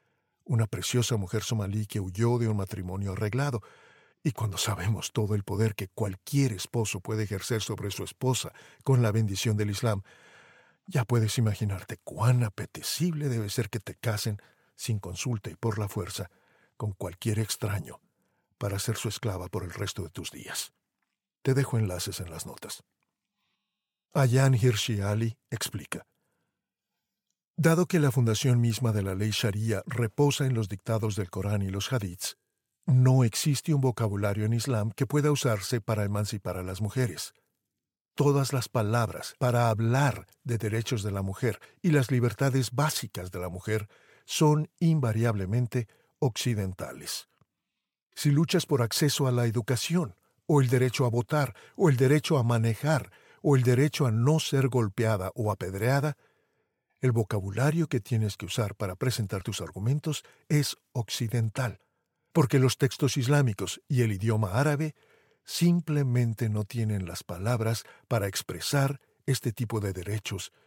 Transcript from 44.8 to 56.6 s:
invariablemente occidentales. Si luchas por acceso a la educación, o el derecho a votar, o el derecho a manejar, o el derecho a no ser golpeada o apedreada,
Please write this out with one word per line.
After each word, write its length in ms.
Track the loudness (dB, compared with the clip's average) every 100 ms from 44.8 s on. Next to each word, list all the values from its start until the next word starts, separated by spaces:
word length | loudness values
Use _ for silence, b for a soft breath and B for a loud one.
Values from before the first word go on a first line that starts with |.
invariablemente 1080 | 2 4 2 2 2 2 0 0 0 -2 -6 b b -4
occidentales. 1080 | -2 0 -2 0 -2 -6 -10 -10 -10 -10 -12 _ _ _ _ _ _ _ _
Si 160 | -2 2
luchas 340 | 4 4 0
por 160 | 2 0
acceso 460 | 2 2 2 2 0
a 40 |
la 140 | 2 0
educación, 680 | 0 -2 -2 0 -2 -2 -8 _ _ 2
o 160 | 4
el 80 | 4
derecho 340 | 4 2 2
a 60 | 0
votar, 440 | 0 0 0 0 B B 2
o 140 | 4
el 80 | 6
derecho 400 | 6 4 4 2
a 40 |
manejar, 720 | 2 2 2 0 0 0 -2 B B B
o 120 | 2
el 80 | 4
derecho 440 | 6 4 4 2 2
a 40 |
no 300 | 4 4 2
ser 280 | 2 2 2
golpeada 600 | 2 0 2 2 2 -2
o 180 | -2 -2
apedreada, 640 | -2 -4 0 2 2 0 -4 _ _ _ _